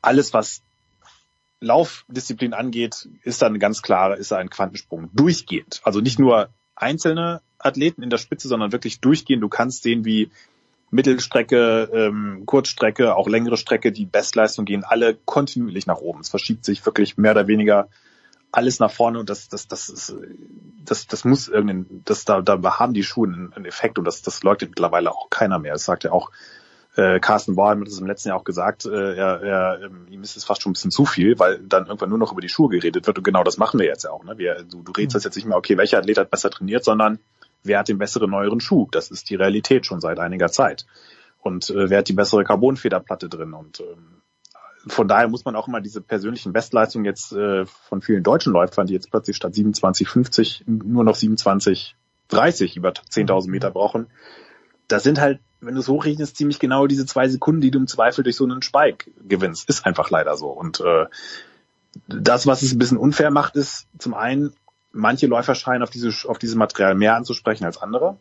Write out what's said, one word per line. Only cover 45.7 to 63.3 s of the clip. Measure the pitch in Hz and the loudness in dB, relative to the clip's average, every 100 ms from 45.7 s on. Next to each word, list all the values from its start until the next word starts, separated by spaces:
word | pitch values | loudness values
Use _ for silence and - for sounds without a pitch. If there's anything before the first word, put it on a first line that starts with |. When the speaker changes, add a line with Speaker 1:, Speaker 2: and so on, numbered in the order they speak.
| 117 | -8
Speaker 1:
diese | 104 107 | -8 -14
persönlichen | - 107 104 120 98 | -6 -6 -4 -8 -2
Bestleistungen | 104 - 117 110 113 101 | -2 0 2 2 0 -4
jetzt, | 98 - | -6 -8
äh, | 101 104 95 | -2 0 0
von | 92 _ _ 98 | -2 _ _ -6
vielen | - 101 | 0 2
deutschen | 90 156 - | 4 2 4
Läufern, | 87 90 - 95 | 2 2 0 -2
die | |
jetzt | 92 - | -2 -2
plötzlich | 110 - | -4 -2
statt | 98 90 | -6 -4
siebenundzwanzig | 104 104 104 95 - 98 | 0 0 2 0 0 0
fünfzig | 123 127 - 110 - - | 0 2 2 0 -2 -4
nur | 113 107 120 | -4 0 2
noch | 110 | 4
siebenundzwanzig | 104 110 107 101 98 101 92 - _ _ _ _ | 4 0 2 2 2 2 -2 -6 _ _ _ _
dreißig | 101 151 - 90 92 | 2 2 2 -2 0
über | 90 - _ | -4 -4 _
zehntausend | - 98 95 92 | -2 2 0 0
Meter | 95 98 | -4 -4
brauchen, | 95 - 113 117 _ - - - _ _ _ _ | 0 0 -2 -8 _ -20 -20 -20 _ _ _ _
das | 104 | 2
sind | 127 147 | 2 2
halt, | 143 139 _ _ | 2 0 _ _
wenn | 120 | -10
du | 131 | -8
es | 131 | -2
hochrechnest, | 147 156 151 143 - | 0 0 -4 -6 -2
ziemlich | 147 143 | -2 0
genau | 127 135 139 | 0 2 2
diese | 139 135 | 0 -2
zwei | 131 131 | 0 0
Sekunden, | 131 - 160 | 2 0 2
die | 135 | 2
du | 131 | 2
im | 131 | 0
Zweifel | - 113 131 | 2 2 2
durch | 123 120 | -2 0
so | |
einen | 131 127 | -2 -2
Spike | - 143 147 - - _ 95 | 0 2 2 0 -18 _ -2
gewinnst. | 95 92 82 - | 0 0 -4 -4
Ist | - 95 | -2 0
einfach | 85 - | 0 0
leider | 82 73 73 | 0 0 -4
so. | 73 | -6
Und, | 69 85 - | -8 -10 -4
äh, | 87 82 80 - - - - _ _ _ _ - - | 2 2 2 -8 -18 -20 -20 _ _ _ _ -20 -12
das, | - - 123 139 | 0 2 4 2
was | 131 | 2
es | 131 | 0
ein | 123 | 2
bisschen | 120 117 | 2 4
unfair | 131 147 151 | 2 4 4